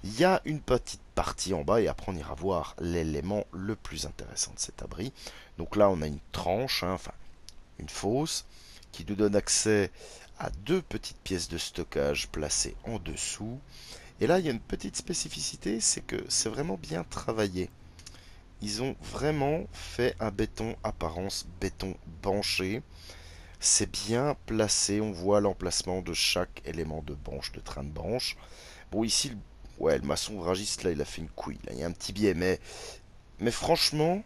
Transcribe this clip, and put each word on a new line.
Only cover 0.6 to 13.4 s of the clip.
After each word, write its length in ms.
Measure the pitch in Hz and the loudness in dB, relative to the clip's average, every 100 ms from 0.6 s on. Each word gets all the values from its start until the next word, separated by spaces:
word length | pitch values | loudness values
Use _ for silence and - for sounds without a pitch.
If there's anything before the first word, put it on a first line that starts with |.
petite 400 | - 123 - - - | 4 2 2 -12 -4
partie 400 | - - - 92 | -2 -2 -2 0
en 80 | 90 | 0
bas 180 | 71 113 | 4 6
et 60 | 87 | 4
après 240 | 67 - | 0 -4
on 40 | |
ira 200 | 90 76 | -4 -6
voir 400 | 69 95 85 71 - | -2 0 0 -2 -4
l'élément 640 | 87 85 80 76 82 104 - | 0 2 2 0 0 -2 -2
le 240 | 85 98 | -6 -4
plus 300 | 107 - - | -4 -6 -6
intéressant 480 | 73 - - - - | -6 -8 -8 -4 -6
de 60 | - | -4
cet 240 | - - | -8 -6
abri. 280 | - 73 123 - - - - - | -10 -4 -6 -6 -16 -16 -14 -8
Donc 180 | 82 | -2
là 140 | 104 101 | 8 8
on 120 | 90 | 8
a 20 | |
une 140 | 78 73 - | 0 -4 -6
tranche, 520 | - 87 101 135 - | -4 0 2 2 0
hein, 100 | 90 | 0
enfin 200 | 92 - - - - - - - - | -2 -6 -12 -14 -16 -16 -18 -16 -12
une 100 | 78 | -10
fosse, 560 | - 98 127 160 - - - - - - | -2 0 2 0 -2 -8 -18 -18 -18 -16
qui 120 | - 82 | -12 -4
nous 60 | |
donne 200 | 101 104 | 4 6
accès 560 | 101 - - 110 107 92 - - - - - | 6 4 4 6 6 4 -2 -16 -16 -18 -8
à 140 | - | -6
deux 320 | - 98 185 | -6 0 0
petites 340 | - 110 - - | 0 -8 -8 -12
pièces 320 | - 92 - | -4 -4 -2
de 80 | 82 | -4
stockage 680 | - - - 73 71 71 - | -4 -6 -2 2 2 2 -2
placées 480 | 82 73 - - - | -4 -2 0 -2 -4
en 140 | - 110 | -6 -6
dessous. 600 | 82 73 - - | -6 -6 -6 -4